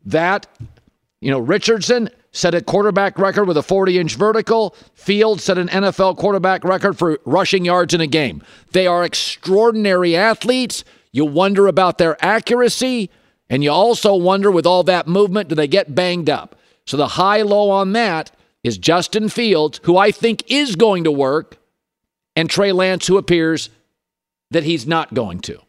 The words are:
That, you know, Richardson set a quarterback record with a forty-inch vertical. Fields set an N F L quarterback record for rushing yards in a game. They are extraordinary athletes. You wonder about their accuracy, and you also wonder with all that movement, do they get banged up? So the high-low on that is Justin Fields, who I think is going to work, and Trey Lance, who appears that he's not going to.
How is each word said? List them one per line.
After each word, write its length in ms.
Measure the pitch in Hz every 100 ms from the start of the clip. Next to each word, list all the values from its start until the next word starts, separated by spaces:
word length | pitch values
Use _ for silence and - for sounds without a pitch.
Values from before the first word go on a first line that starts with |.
That, 400 | 101 151 170 202 - _ - _ _ _ _ _
you 120 | 135
know, 80 | 135
Richardson 680 | 117 196 - 226 165 240 220 _ _
set 220 | - 180
a 80 | 170
quarterback 560 | - 185 208 185 196 -
record 280 | 196 190
with 120 | 196 151
a 60 |
forty-inch 520 | - 190 190 180 165
vertical. 600 | 113 208 220 208 226 202 - -
Fields 500 | _ - 208 220 202
set 140 | - 180
an 120 | 175
N 160 | 185
F 140 | 196 -
L 140 | 190
quarterback 500 | 170 196 196 185 185
record 360 | 175 185 190 170
for 180 | 175 156
rushing 400 | - 165 175 196
yards 300 | 175 180 175
in 60 | 170
a 60 | 160
game. 360 | 156 131 76 - - _
They 120 | 185
are 180 | 180 175
extraordinary 1120 | 175 - - - - 190 233 220 202 180 175
athletes. 680 | 165 220 214 233 254 247 - - _ _
You 140 | 120
wonder 400 | 151 143 196 196
about 320 | 196 170 180 -
their 260 | 165 151
accuracy, 840 | 180 220 - 240 240 - 254 247 190 _ _ _ _
and 140 | 127
you 80 | 147
also 420 | 156 226 226 214
wonder 380 | 196 175 196 202
with 160 | 175 165
all 160 | 180
that 240 | 170 180 156
movement, 420 | 185 208 202 165
do 60 |
they 120 | 156 147
get 280 | 190 165
banged 340 | 143 180 175 151
up? 260 | 127 78 _ _ _ -
So 100 | 135
the 100 | 147
high-low 640 | - 190 214 208 202 202
on 220 | 196 196
that 360 | 220 226 160 - _ _ _
is 140 | 120 98
Justin 500 | 113 170 170 226 214
Fields, 520 | - 233 170 151 -
who 140 | - 180
I 140 | 208
think 320 | - 233 214 -
is 240 | 277 285
going 300 | 180 220 185
to 60 | 160
work, 460 | 139 135 147 185 - _ _ _ _ _ _ _
and 120 | - 165
Trey 240 | - 202
Lance, 340 | 180 185 185 -
who 100 | 196
appears 540 | - 175 160 156 - _ _ _ _ _ _ _ _
that 120 | 165
he's 220 | 147 165
not 260 | 117 165 143
going 280 | 123 107 87
to. 200 | - -